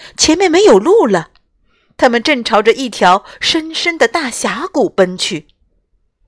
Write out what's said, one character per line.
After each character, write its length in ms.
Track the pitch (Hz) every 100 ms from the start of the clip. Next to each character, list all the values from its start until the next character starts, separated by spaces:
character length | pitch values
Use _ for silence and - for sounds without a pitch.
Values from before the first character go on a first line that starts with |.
| - -
前 180 | - 339
面 140 | 381
没 140 | 339
有 140 | 415 320
路 280 | 262 440 277
了， 240 | 180 - _ _ _ _ _ _ -
他 140 | 262
们 120 | 233
正 220 | 269 262
朝 160 | 226 208
着 140 | 220
一 160 | 220 247
条 340 | - 185 190 - -
深 340 | - 330 320
深 220 | 320 349 330
的 100 | 233
大 240 | 339 262
峡 360 | - 202 196 339
谷 240 | 302 190
奔 260 | - 180 180
去。 320 | - 156 - _ _ _ _ _ _ _